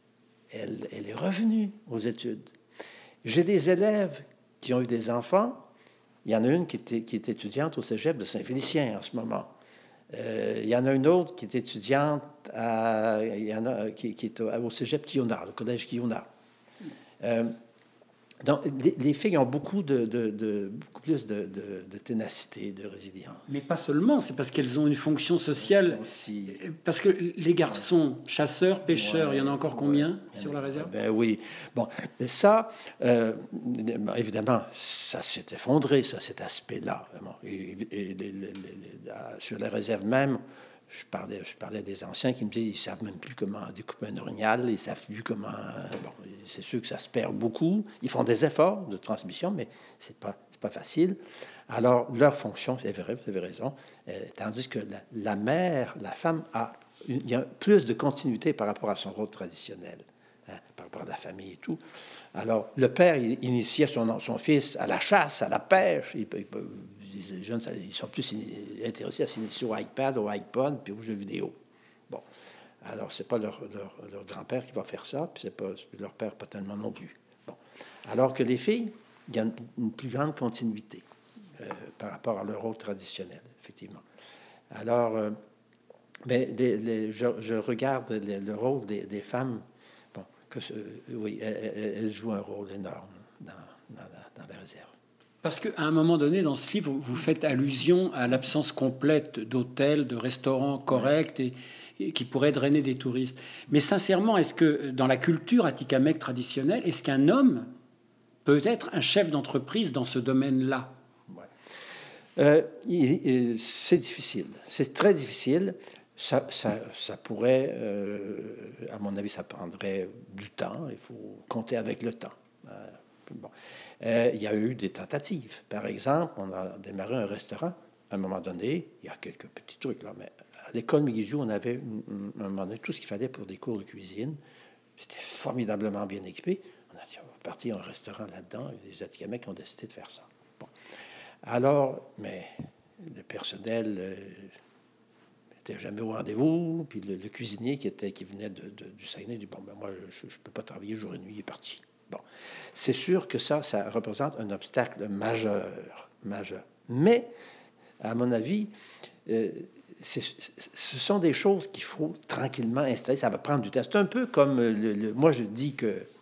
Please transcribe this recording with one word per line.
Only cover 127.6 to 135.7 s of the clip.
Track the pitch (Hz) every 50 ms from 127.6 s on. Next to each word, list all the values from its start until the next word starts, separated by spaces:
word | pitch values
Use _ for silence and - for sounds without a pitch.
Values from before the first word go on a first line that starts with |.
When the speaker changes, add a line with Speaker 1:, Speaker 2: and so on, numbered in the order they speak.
| 160 180 175 - - - _ _ _ _
Speaker 1:
À | 101
un |
moment | - - 95 95 90
donné, | - 92 90 85 101 123 156 175 160 - - _ -
il |
y | -
a | -
quelques | - - - - - -
petits | - - - - - -
trucs, | - - 131 - -
là, | 104 104 -
mais | - 95 - - - - - - - -
à | -
l'école | - 117 113 - 156 147 147
Migizu, | 131 110 110 107 101 143
on | 147 131 110
avait, | 104 101 - 120 123 135 143 120 107 104 - - 104 98 101 101 - -
un | 101 98
moment | 98 95 95
donné, | 95 113 120
tout | - -
ce | -
qu'il | - -
fallait | - 104 101 123 -
pour | - - 95
des | 98 95
cours | - - 127 113
de | 101 98
cuisine. | - - 101 95 90 92 107 120 151 151 147 - - - - - - _ _ _ _ _
C'était | - - - - -
formidablement | - - - - - - 120 127 113 104